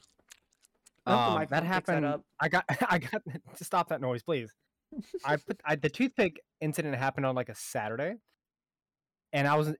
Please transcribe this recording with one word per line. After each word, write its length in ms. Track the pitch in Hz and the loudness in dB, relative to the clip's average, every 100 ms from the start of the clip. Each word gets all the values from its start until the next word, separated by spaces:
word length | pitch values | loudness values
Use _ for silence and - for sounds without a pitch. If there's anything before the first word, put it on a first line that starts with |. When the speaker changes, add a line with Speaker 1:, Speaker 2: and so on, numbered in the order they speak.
| _ _ _ - _ _ _ _ - _ | _ _ _ -20 _ _ _ _ -20 _
Speaker 1:
I 60 | - | 2
hope 140 | 190 | 4
the 60 | 226 | 4
Speaker 2:
Um, 20 | |
Speaker 1:
microphone 160 | 156 143 | 2 0
Speaker 2:
that 140 | 147 170 | 0 2
Speaker 1:
picks 120 | 185 - | 0 0
that 60 | |
Speaker 2:
happened. 120 | 170 | 0
Speaker 1:
up. 200 | 143 147 - - | 0 -2 -6 -4
Speaker 2:
I 80 | 156 | 2
got, 160 | 180 - | 2 0
<laughs> 200 | - 247 | 0 2
I 80 | 175 | 2
got 220 | 123 214 - 127 - - | 0 -4 -6 -12 -12 -14
to 60 | |
stop 240 | - 185 - | -2 0 0
that 100 | 151 | -2
noise, 220 | 127 123 | -2 -2
please. 300 | - 147 110 _ _ _ - 294 - 370 | -2 -2 -2 _ _ _ -14 -14 -10 -6
I 100 | 143 | 0
Speaker 1:
<laughs> 20 | 151 | 0
Speaker 2:
put, 220 | - - | -2 -6
I, 100 | 151 | -2
the 140 | 151 151 | 0 0
toothpick 500 | - 262 - 190 - _ - | 0 0 2 0 0 _ -6
incident 340 | 156 151 156 | -4 -2 -2
happened 300 | 127 135 143 | 0 -2 0
on, 100 | 135 | 0
like, 140 | 127 120 | 0 -4
a 60 | |
Saturday, 600 | 113 - 127 107 117 165 220 _ _ _ _ _ _ _ _ _ _ - | -8 -6 -4 -2 -2 -4 -6 _ _ _ _ _ _ _ _ _ _ -4
and 120 | 143 143 | 0 4
I 80 | 151 | 4
was, 160 | 151 | 2